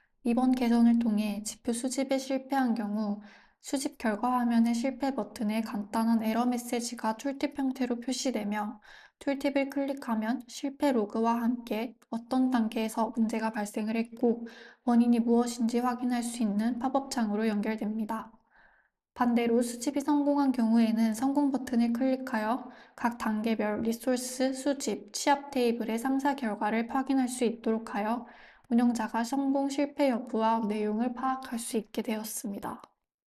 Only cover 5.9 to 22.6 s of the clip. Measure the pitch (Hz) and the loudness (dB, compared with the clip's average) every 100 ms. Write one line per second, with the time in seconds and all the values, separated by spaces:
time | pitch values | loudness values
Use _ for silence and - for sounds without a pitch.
5.9 | 226 226 226 220 220 247 240 - 247 233 | 0 2 2 2 0 0 -2 -2 -4 -4
6.9 | 240 220 220 277 277 294 294 269 254 247 | -4 -4 -2 -4 -2 -4 -2 -2 -2 -2
7.9 | 240 254 254 269 226 202 214 208 - - | -2 -4 -4 -2 -2 -4 -4 -4 -8 -18
8.9 | - - _ - 277 277 277 269 285 277 | -20 -20 _ -4 0 0 0 0 -2 -4
9.9 | 269 247 220 220 262 - - 277 277 285 | -4 -4 -2 -2 -4 -6 -8 -8 0 2
10.9 | 247 202 226 233 233 233 247 - 214 247 | 2 0 0 0 2 0 -2 -4 -4 -6
11.9 | - - 233 - 262 262 254 220 220 220 | -10 -8 -8 -2 2 2 2 0 0 -2
12.9 | 233 226 - 220 226 226 226 202 220 214 | -2 -2 0 0 0 -2 -4 -6 -4 -2
13.9 | 226 226 226 240 233 - - - - - | -2 -2 0 0 0 -4 -14 -20 -8 2
14.9 | 233 240 233 233 233 240 - 226 240 247 | 4 6 4 4 4 2 0 0 2 0
15.9 | 240 247 240 233 - 214 202 226 240 240 | -2 -2 -2 -2 -2 0 2 0 0 0
16.9 | 269 269 254 214 208 226 208 214 220 208 | -2 -2 -2 0 2 0 0 -2 -2 -4
17.9 | 220 214 220 - - _ _ _ _ _ | -4 -4 -6 -10 -18 _ _ _ _ _
18.9 | _ _ - 247 233 233 233 247 - 294 | _ _ 0 2 4 4 4 2 -2 -2
19.9 | 285 277 294 285 285 277 254 220 233 226 | -2 2 4 4 4 4 4 4 6 4
20.9 | 220 226 220 262 285 285 262 254 233 233 | 4 2 2 0 2 2 0 0 2 2
21.9 | 233 262 262 262 220 214 262 | 2 2 0 -2 -2 0 -2